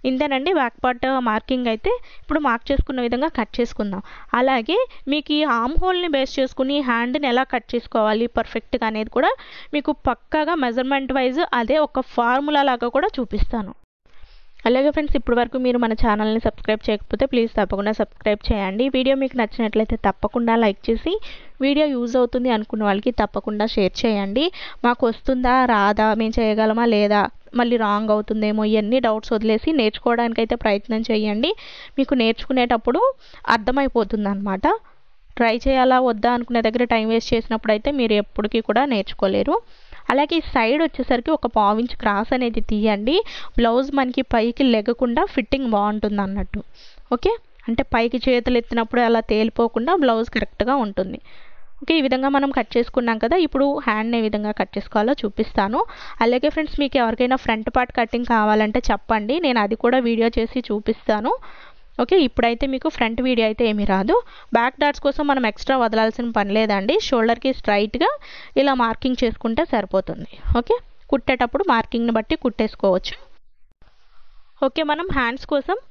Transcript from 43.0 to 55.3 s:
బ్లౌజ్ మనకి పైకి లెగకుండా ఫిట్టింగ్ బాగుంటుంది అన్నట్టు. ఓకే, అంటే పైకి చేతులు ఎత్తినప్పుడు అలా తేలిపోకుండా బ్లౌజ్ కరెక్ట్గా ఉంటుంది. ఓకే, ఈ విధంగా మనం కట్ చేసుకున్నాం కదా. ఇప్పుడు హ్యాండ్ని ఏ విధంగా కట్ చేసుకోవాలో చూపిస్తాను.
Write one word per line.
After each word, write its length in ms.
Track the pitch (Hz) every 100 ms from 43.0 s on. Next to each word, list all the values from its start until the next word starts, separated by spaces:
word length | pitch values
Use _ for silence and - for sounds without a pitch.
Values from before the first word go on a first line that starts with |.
| 220 339 440 - - -
బ్లౌజ్ 320 | 233 240 269 277
మనకి 220 | 254 247 262
పైకి 300 | 240 226 240 269
లెగకుండా 500 | 226 214 240 247 240 392
ఫిట్టింగ్ 360 | - 220 277 262 208
బాగుంటుంది 460 | 208 208 208 208 196
అన్నట్టు. 360 | 196 190 208 - - - - - 247
ఓకే, 160 | - 453 - - -
అంటే 160 | 233 -
పైకి 260 | 240 233 247 262
చేతులు 340 | 247 240 247
ఎత్తినప్పుడు 420 | 233 233 226 247 233
అలా 140 | 226 226
తేలిపోకుండా 600 | 208 220 - 233 - 247 359
బ్లౌజ్ 260 | 269 226 233 226
కరెక్ట్గా 400 | 214 - 226 277 214
ఉంటుంది. 340 | 196 185 - - - - - - -
ఓకే, 120 | 277 330
ఈ 40 | 269
విధంగా 220 | 262 269 277
మనం 120 | 277 269
కట్ 140 | 226 240
చేసుకున్నాం 400 | 233 - 240 220
కదా. 140 | 226 359 320
ఇప్పుడు 200 | 269 277 294 277
హ్యాండ్ని 320 | 214 226 233
ఏ 20 | 220
విధంగా 260 | 208 208 214
కట్ 160 | 196 -
చేసుకోవాలో 380 | - 214 214 285
చూపిస్తాను. 560 | 214